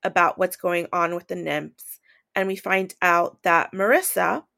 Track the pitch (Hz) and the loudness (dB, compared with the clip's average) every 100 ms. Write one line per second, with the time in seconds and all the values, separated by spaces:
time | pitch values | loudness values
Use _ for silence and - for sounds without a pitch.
0 | 190 180 170 - 185 - 185 175 170 180 | -2 2 2 2 -4 -2 -4 -2 -2 -2
1 | 170 175 - 180 165 147 156 _ - - | -2 -4 -8 -8 -4 -6 -6 _ -20 -20
2 | _ _ _ - 190 190 - 190 190 - | _ _ _ -4 -4 -4 -2 -2 -2 0
3 | 180 170 175 - 185 165 - 185 196 285 | 2 4 2 -2 2 2 0 -2 2 2
4 | 370 - 175 277 - | 2 -2 0 -2 -6